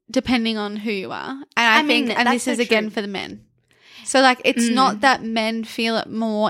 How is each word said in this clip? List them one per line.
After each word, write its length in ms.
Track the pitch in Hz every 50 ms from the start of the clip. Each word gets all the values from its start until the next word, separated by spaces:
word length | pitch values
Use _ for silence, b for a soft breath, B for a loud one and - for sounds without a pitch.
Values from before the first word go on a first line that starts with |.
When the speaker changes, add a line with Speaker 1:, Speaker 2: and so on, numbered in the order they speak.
| _ -
Speaker 1:
depending 480 | 220 262 254 - 262 240 226 226 220 214
on 200 | 208 208 208 208
who 120 | 208 233
you 220 | 208 190 185 -
are. 180 | 123 82 69 -
And 160 | 269 269 294 - - -
I 220 | 233 226 220 269
Speaker 2:
I 20 | 302
mean, 240 | 294 240 240 262 233
Speaker 1:
think, 100 | 202 -
and 80 | 240 240
Speaker 2:
that's 100 | 254 233
Speaker 1:
this 60 | -
Speaker 2:
so 60 | 262 240
Speaker 1:
is 60 | 220
again 260 | 240 - 233 214 214
Speaker 2:
true. 40 | 220
Speaker 1:
for 120 | - 226 202
the 40 | 202
men. 380 | 190 180 - 76 - 214 - _ _ _ _ B B B B B B B 226
So, 160 | - - 262
like, 200 | 269 262 247 - -
it's 220 | - 233 233 233
Speaker 2:
Mm. 80 | 233 247
Speaker 1:
not 280 | 262 262 262 208 208
that 200 | 240 269 247 - -
men 400 | 226 226 226 220 220 226 226 220
feel 320 | - - - 226 226 226 220
it 120 | - -
more, 400 | - 220 226 220 214 208 214 -